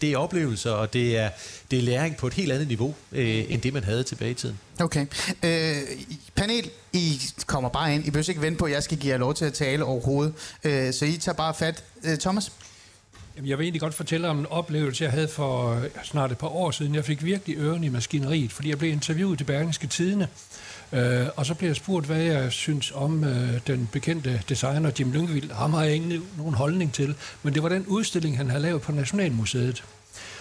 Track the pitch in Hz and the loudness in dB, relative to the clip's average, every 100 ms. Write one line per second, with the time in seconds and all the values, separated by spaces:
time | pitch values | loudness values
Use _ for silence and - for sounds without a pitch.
0 | 151 135 175 180 147 104 117 107 110 123 | 0 0 0 0 0 0 0 0 0 2
1 | 120 113 107 - - - - 131 120 123 | 2 2 0 -2 -14 -14 -2 0 2 2
2 | 160 151 127 151 170 135 151 113 131 147 | 0 -2 -4 -2 0 0 0 0 -2 -4
3 | - 135 117 110 107 123 123 139 98 117 | -8 -2 2 2 0 0 0 0 0 0
4 | 131 - 117 123 123 101 - - 170 151 | 0 -4 -4 -4 -6 -8 -8 -2 0 0
5 | 143 - - 190 175 165 160 147 135 135 | -2 -2 -4 0 0 2 0 -2 -4 -8
6 | - 156 - - 202 233 - - - 180 | -12 -14 -6 -2 2 0 -2 -10 -2 0
7 | 165 139 135 - - 143 123 135 156 147 | 2 0 -2 -8 -2 -2 0 0 2 2
8 | 151 147 156 170 156 170 165 143 143 151 | 2 0 0 0 0 2 2 0 0 0
9 | 139 127 127 151 151 135 139 143 131 127 | 2 2 2 2 0 0 2 2 2 2
10 | 120 139 151 156 - - 156 139 131 127 | 2 4 2 0 -10 -4 0 2 2 2
11 | 147 165 - 156 160 156 160 160 - - | 0 0 0 0 0 0 -2 -2 -10 -6
12 | 160 156 185 202 - - - - - - | 0 0 2 0 -2 -8 -20 -20 -20 -20
13 | _ - - - 135 135 165 165 156 - | _ -20 -18 -6 -2 0 0 0 -2 -4
14 | 151 165 170 147 151 160 170 151 143 127 | -2 0 2 0 0 -2 0 0 0 0
15 | 156 135 156 156 139 127 123 117 135 - | 0 2 0 0 0 2 2 0 -2 -6
16 | - 151 135 120 156 165 175 - 147 151 | -4 0 0 0 -4 0 0 0 0 0
17 | 135 147 160 196 180 151 147 170 156 123 | 0 0 0 -2 -2 -2 0 0 0 0
18 | 113 143 135 160 120 - 147 143 160 147 | 0 0 2 0 0 -2 -2 0 0 0
19 | - 160 196 165 143 139 165 151 123 - | 0 0 0 0 0 0 0 -2 -2 0
20 | 175 202 180 - - - - - - 127 | 2 2 0 -4 -18 -18 -16 -16 -4 0
21 | 123 123 127 - 135 165 180 143 - 185 | 2 2 0 0 -2 0 0 0 0 0
22 | 143 160 165 151 131 - - 147 - 139 | 0 2 2 2 0 -2 0 0 -2 -2
23 | 143 160 147 123 123 120 147 131 117 143 | 0 2 2 2 2 0 0 0 0 -2
24 | 156 165 135 120 95 131 131 147 156 123 | -2 -2 0 -2 -2 0 0 2 2 2
25 | 127 143 170 147 139 107 143 160 156 151 | 0 2 0 0 -2 -2 2 4 4 2
26 | 165 170 185 180 160 120 143 180 160 - | 0 -4 -6 -6 -2 2 2 2 0 0
27 | 139 143 - - 151 147 165 185 190 202 | -2 -2 -10 -6 -2 2 2 0 0 0
28 | 220 180 160 127 139 135 160 165 - 147 | 0 0 0 0 0 0 0 0 0 0
29 | 131 202 185 117 107 127 123 120 - - | 0 2 2 2 0 2 0 -2 -8 -20
30 | - - - - | -20 -18 -16 -16